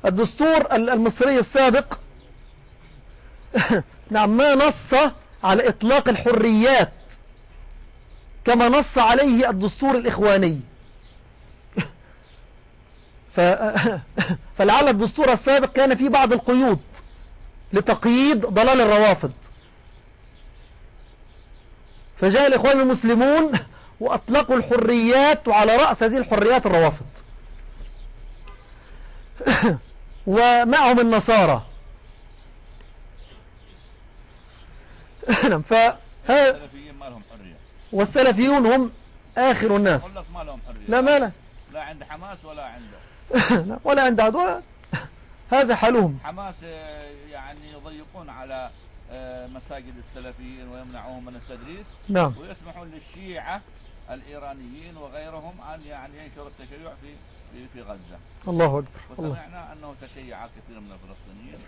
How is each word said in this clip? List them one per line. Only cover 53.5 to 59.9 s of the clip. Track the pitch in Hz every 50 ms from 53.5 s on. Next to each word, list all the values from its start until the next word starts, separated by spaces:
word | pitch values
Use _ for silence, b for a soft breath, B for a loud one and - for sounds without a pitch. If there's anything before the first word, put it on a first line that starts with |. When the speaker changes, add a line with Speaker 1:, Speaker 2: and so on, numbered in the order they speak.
| 180 202 202 - - - - - - - - -
Speaker 2:
الإيرانيين | 127 135 127 143 147 147 143 139 139 139 127 120 127 151 160 175 170
وغيرهم | 160 147 139 127 151 156 160 160 160 151 170 180 180 - 147 160
أن | 160 151
يعني | 147 147 139 131 139 143 151 156
ينشروا | 143 - 147 147
التشيع | 143 143 - 131 127 143 151 165 165 143 -
في، | 135 143 147 - - - - - - - -
في، | 123 127 131 131
في | 123
غزة. | 117 101 104 95 90 85 90 87 - - - - -
Speaker 1:
الله | 190 175 165 165
أكبر. | 151 135 143 139 - - - - - 127 -
الله. | 160 156
Speaker 2:
وسمعنا | 135 - 156 - 170 180 165 151 156
أنه | 156 151 147